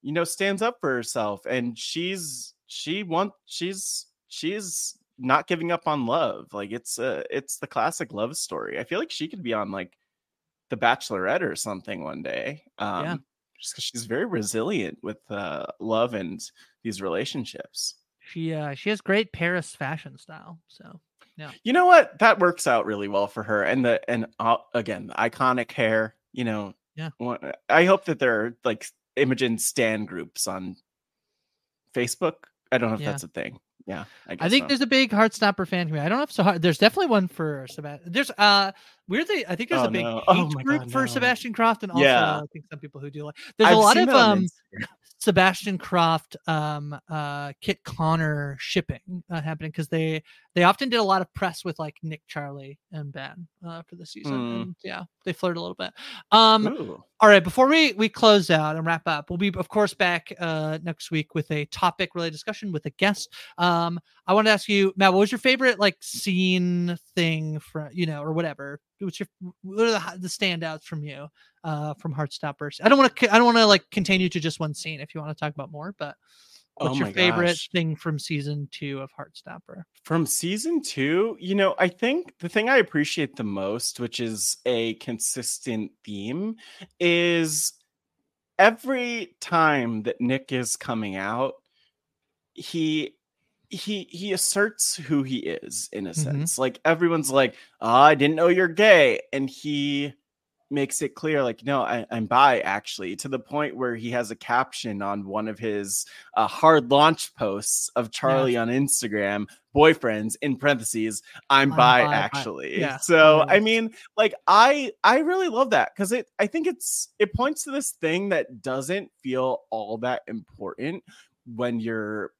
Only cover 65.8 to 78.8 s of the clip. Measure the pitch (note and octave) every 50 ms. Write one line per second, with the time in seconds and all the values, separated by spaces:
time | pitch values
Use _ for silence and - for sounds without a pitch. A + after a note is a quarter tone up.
65.8 | G#3 G3+ - _ - - - - - G#3 F#3 F3+ F#3 F#3 F#3 F#3 F3+ F3+ F3+ F3
66.8 | F3 F3 F3 E3+ _ _ _ - E3+ E3 D#3+ D#3 D#3 D#3 D#3 D3+ - - _ D#3
67.8 | D3+ D3 - F3+ F3 D#3+ D#3 D3 D3 D#3 D#3 E3 E3 D#3 C#3+ _ C#3 C#3 C#3+ D3+
68.8 | _ _ _ _ G3 F#3+ - - G3+ - _ _ F3+ F3+ - _ - F#3 F#3+ G#3
69.8 | A3+ A#3 A3 G3+ E3 G#3+ F#3 F#3 F3+ F3+ - - G#3 F#3+ F3 E3 E3 D#3+ D#3 D#3
70.8 | _ - E3+ D#3 D3 D3 C#3 C#3 C#3+ D#3 _ _ _ _ _ _ _ E3 D#3 D3
71.8 | D3 D3+ D3 _ - E3 C#3+ C#3+ D3+ C3+ - - - D3+ C#3+ _ D3+ C#3+ - -
72.8 | - A3 C4+ C#4 C4+ A#3+ - - - A3 G3+ A3+ A#3+ A#3+ A#3 A#3 A3+ G#3 G3+ F#3
73.8 | - _ - G#3+ F#3 - G3 F#3 F#3 F3 - F3 D3+ E3 D3+ - E3 D3+ C#3+ -
74.8 | - D#3+ D#3+ C#3+ C#3 - - E3 D3+ D3+ D3+ - - D3+ C#3+ D3+ C3+ - D#3 D3
75.8 | D3+ F#3 G3+ _ D3+ D3 - _ _ _ _ _ _ _ _ _ _ _ _ -
76.8 | D3 D3 C3 C#3 - - G2 F#3 F#3 F3+ - - F3 F3 F3 D#3+ - - - F3+
77.8 | E3 D#3+ D#3 - - E3+ D#3 D3 - - E3 C#3+ C#3 D3 D3 D3 D3 C#3+ - -